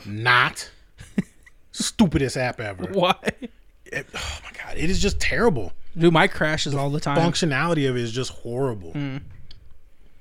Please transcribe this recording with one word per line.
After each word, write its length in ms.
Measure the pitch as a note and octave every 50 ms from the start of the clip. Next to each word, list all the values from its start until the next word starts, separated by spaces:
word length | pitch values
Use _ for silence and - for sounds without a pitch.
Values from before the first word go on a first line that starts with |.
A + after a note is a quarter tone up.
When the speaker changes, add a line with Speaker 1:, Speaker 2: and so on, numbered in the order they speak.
| -
Speaker 1:
Not. 640 | G2+ G#2 G#2+ A2+ - A#2+ B2 C3 D#3 - - - - - - - - - - - - - -
Speaker 2:
<laughs> 540 | - - _ - - - - - - -
Speaker 1:
Stupidest 680 | - - - - - - A3 D#3 D#3 D3 C3+ A#2+ - C#3
app 220 | B2+ B2 - -
ever. 220 | A2+ G#2 F#2+ F#2 - - F#3+
Speaker 2:
Why? 220 | G3 F3 F3+ - - - G#3 - - C4 - - - - - - _ -
Speaker 1:
It, 200 | - - - C3+ - -
oh, 240 | - - - - - -
my 80 | - - - -
God. 140 | - - -
It 120 | D3+ F#3
is 100 | F#3+ E3+
just 180 | F#3 G3 - -
terrible. 540 | - - B2+ D3 A3 A#3+ D#3 A#2 G#2+ - - - - - - E3+
Speaker 2:
Dude, 160 | E3 F3 E3
my 140 | D#3 F#3+ G3
crashes 460 | - - F3 D3+ D#3 D3+ - D3+ C3+
Speaker 1:
The 60 | C#3
Speaker 2:
all 100 | C#3 C#3+
the 80 | C#3+ D3+
time. 180 | - D#3 C#3 D#3+
Speaker 1:
functionality 720 | E3 E3+ - - F3+ D#3 C3+ C3 D#3 F3 E3+ D3+ C#3 C3
of 80 | B2 B2
it 40 |
is 100 | A#2+ A#2
just 200 | A2 C3 C3 -
horrible. 640 | - - - A#2+ A#2+ B2+ C#3 C3 A2+ G2+ F2 E2 -
Speaker 2:
Mm. 280 | D3 C#3+ C#3 C3+ C#3 - - - - - - - - - - - - - - - - - - - -